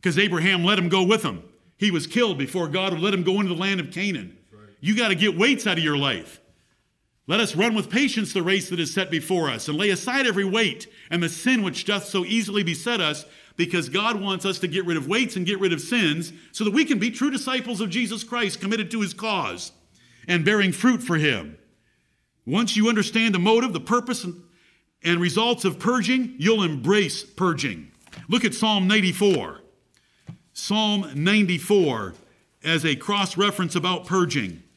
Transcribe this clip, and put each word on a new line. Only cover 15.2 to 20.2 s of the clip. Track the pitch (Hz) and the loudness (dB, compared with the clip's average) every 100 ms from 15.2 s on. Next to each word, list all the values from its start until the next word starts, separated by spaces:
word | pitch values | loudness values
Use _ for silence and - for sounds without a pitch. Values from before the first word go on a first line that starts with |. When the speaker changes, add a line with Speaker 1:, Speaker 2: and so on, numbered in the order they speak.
| 254 | 0
Speaker 1:
and | 190 | -2
get | 175 196 | -2 0
rid | 190 | 0
of | 165 | 0
sins | - 240 175 151 160 - - | -2 0 2 0 -6 -12 -16
so | - | -4
that | 214 | 0
we | 214 | 2
can | 311 254 | 2 2
be | 226 | -2
true | 220 277 | -2 -2
disciples | 269 - 254 240 214 | -2 -4 -4 -4 -6
of | 214 | -4
Jesus | 180 233 220 | -2 -4 -6
Christ, | - 240 208 - | -6 -4 -4 -4
committed | 196 220 202 | -4 -2 -2
to | 226 | -4
his | 202 | -4
cause | - 220 196 120 87 - _ _ _ _ _ | -4 -4 -2 -4 -6 -12 _ _ _ _ _